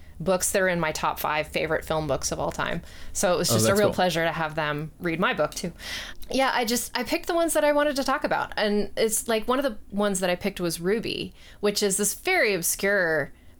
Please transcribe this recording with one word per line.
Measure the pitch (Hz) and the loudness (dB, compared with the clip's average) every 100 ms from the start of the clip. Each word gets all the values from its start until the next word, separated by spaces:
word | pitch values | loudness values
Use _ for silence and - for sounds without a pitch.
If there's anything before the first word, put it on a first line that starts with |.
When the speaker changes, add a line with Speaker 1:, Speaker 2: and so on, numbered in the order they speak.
| - - | -20 -6
Speaker 1:
books | 170 180 - | 0 0 2
that | 208 | 2
are | 185 | 2
in | 175 | 2
my | 156 | 0
top | 156 160 - | 0 -4 -2
five | 139 151 151 | -2 -2 -2
favorite | 170 156 156 | -2 0 -2
film | - 156 156 | 0 -2 0
books | - - | -2 -2
of | 156 | -4
all | 156 | -4
time. | - - 170 - - - | -4 -4 -4 -8 -12 -8
So | - 190 | -2 2
it | 175 | 2
was | 170 | 2
Speaker 2:
Oh, | |
Speaker 1:
just | 113 110 | 2 4
a | |
Speaker 2:
that's | 202 | 4
Speaker 1:
real | 202 | 2
Speaker 2:
cool. | 190 | 2
Speaker 1:
pleasure | 180 165 | 0 0
to | 165 | -2
have | 160 156 | -2 -4
them | 151 151 147 156 - | -2 -2 -4 -6 -6
read | 170 165 | -4 0
my | 220 | 0
book | 247 147 | 0 -2
too. | - 175 - - - - - - | -2 -8 -8 -10 -10 -10 -12 -4
Yeah, | 254 262 | 0 2
I | - | 2
just, | 226 240 - 240 | 0 -2 -2 -4
I | |
picked | 247 330 330 | -2 -2 0
the | |
ones | 339 330 | 0 2
that | 320 | 4
I | 294 | 4
wanted | 294 294 269 | 4 2 0
to | |
talk | 262 285 | 0 0
about. | 247 151 127 - | 4 4 4 2
And | 202 208 208 - | 2 2 0 2
it's | 220 214 - | 2 2 0
like, | 220 214 | 0 2
one | 254 | 2
of | |
the | 285 214 - | 2 -2 -4
ones | 196 208 185 | 0 2 2
that | 180 | 0
I | |
picked | 175 202 190 | 0 -2 -2
was | 175 165 | -2 -2
Ruby, | 175 220 - - 185 - - - | 0 0 0 -4 -6 -10 -20 -2
which | 208 202 | -2 2
is | 208 190 | 0 2
this | 202 | 0
very | - - 370 240 | -2 0 2 2
obscure | 185 165 - 196 202 170 156 139 - - | 2 -2 0 2 2 2 0 -2 -8 -20